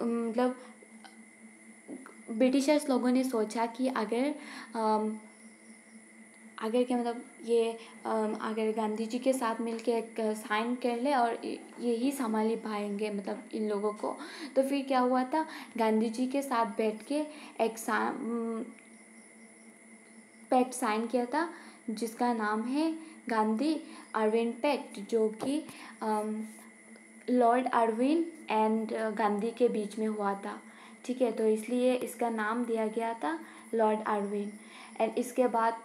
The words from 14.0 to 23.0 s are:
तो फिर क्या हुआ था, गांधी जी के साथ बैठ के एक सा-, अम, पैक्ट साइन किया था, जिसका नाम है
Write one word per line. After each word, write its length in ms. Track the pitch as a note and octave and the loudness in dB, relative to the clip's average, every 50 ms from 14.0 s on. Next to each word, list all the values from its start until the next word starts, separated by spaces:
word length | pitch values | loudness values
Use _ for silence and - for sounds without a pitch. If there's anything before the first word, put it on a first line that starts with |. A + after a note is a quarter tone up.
| - C4+ C4+ - D4 F4+ - - E4 C4 - | -4 -6 -6 -8 -10 -12 -12 -12 -12 -2 2
तो 80 | C4+ C4+ | 2 2
फिर 220 | C4+ C#4 C#4 C4 | 2 2 -2 0
क्या 140 | - C4+ B3+ | 2 2 4
हुआ 240 | B3 B3 B3+ B3+ B3+ | 4 4 4 2 2
था, 240 | B3+ - D#4+ D#4 D#4 - - - - - | 2 0 0 -2 -2 -6 -12 -12 -8 -2
गांधी 320 | A3+ A3+ A3 A3 A3 A3 A3+ | 0 2 4 4 4 2 2
जी 180 | A3 B3+ B3+ | 0 0 0
के 140 | B3+ C4+ C#4 | 0 0 0
साथ 240 | C4+ C4+ B3+ A#3 A3+ | 0 0 2 0 0
बैठ 380 | G#3 G3+ - A3 G#3+ G#3+ A3 - | 0 0 0 0 0 0 -2 -4
के 220 | - C#4+ D4+ D4+ D4+ - - - - - - | -4 -2 -2 -2 -4 -8 -14 -16 -10 -4 -2
एक 160 | A3+ A3 A3 | -2 -2 -2
सा-, 320 | - - C4 G#3+ G#3+ A3 A#3 | -4 -4 -2 0 0 0 -2
अम, 560 | - - - A3+ A#3 A#3 A3+ A3+ A3+ A3 A3 - - - - - - - - - - - - - - - - - - - A3+ A3+ - - - - - - - - - - - - - - - - | -4 -4 -6 -4 -4 -4 -4 -4 -4 -6 -8 -10 -12 -16 -20 -20 -20 -20 -20 -20 -20 -20 -20 -20 -20 -20 -20 -20 -20 -20 -20 -20 -20 -20 -20 -20 -20 -20 -20 -20 -20 -20 -20 -20 -20 -16 -2 4
पैक्ट 240 | C4+ B3+ B3 B3+ - | 4 4 4 4 0
साइन 340 | - C4 A3 G#3+ A3 A#3 | -2 -2 0 0 0 0
किया 180 | A3+ - B3 B3 | 0 0 0 0
था, 280 | A#3+ B3 D4+ E4+ E4 - - - - - - - - | 0 0 0 -2 -2 -4 -10 -18 -20 -20 -12 -8 -8
जिसका 440 | A3 - A#3+ A3 - - B3 A#3+ A#3+ | -6 -4 -4 -6 -2 0 0 0 2
नाम 280 | A3 G#3+ G#3 G#3+ A3 | 0 0 0 0 0
है 340 | A3+ B3 C4 D4 D#4+ E4 D#4+ - | -2 -2 0 0 0 0 -2 -4